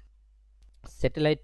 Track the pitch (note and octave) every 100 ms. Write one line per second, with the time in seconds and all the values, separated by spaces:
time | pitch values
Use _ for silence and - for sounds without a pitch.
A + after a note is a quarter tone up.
0 | - _ _ _ _ _ - - - -
1 | C3 - D3+ D3+